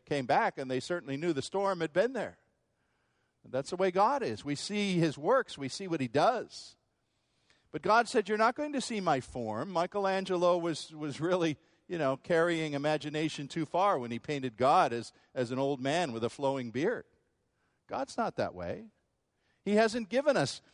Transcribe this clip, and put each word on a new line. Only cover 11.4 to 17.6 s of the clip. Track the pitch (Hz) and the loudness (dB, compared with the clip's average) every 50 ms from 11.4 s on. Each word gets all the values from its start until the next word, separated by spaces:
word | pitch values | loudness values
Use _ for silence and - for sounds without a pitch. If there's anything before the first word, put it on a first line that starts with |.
| 165 165 147 - _ _ _ _ _ - | 2 0 -2 -4 _ _ _ _ _ -8
you | 180 165 | -4 -2
know, | 151 131 135 131 | 0 0 0 -2
carrying | - - 175 165 165 175 170 165 160 156 147 | -2 0 2 4 4 4 2 0 -2 -2 -2
imagination | 139 143 151 151 151 143 151 143 151 165 156 - - 143 135 | 0 0 0 0 0 -2 -4 -4 -2 -2 -2 -4 -4 -8 -6
too | - 165 156 | -4 -4 -4
far | - - 170 190 208 190 143 | -2 0 2 2 2 2 0
when | 120 117 | -2 -4
he | 120 113 | -6 -6
painted | - - 151 139 131 127 110 | -6 -6 -6 -4 -4 -4 -2
God | 104 123 135 156 185 170 123 117 | 2 4 6 6 6 6 4 2
as, | 117 107 - - _ _ _ - | -2 -6 -8 -14 _ _ _ -4
as | 131 127 117 | -4 -2 -2
an | 127 127 | 0 -2
old | 139 139 143 127 | 0 0 0 -2
man | 127 135 147 175 175 143 113 | 0 0 0 0 0 -2 -2
with | 113 110 | -2 -2
a | 113 | -4
flowing | - - 143 135 139 135 123 117 | -2 -2 -2 0 0 0 -4 -4
beard. | 107 123 156 214 240 170 - _ _ _ _ _ _ _ _ _ _ _ | -4 -2 -2 -2 -2 -4 -6 _ _ _ _ _ _ _ _ _ _ _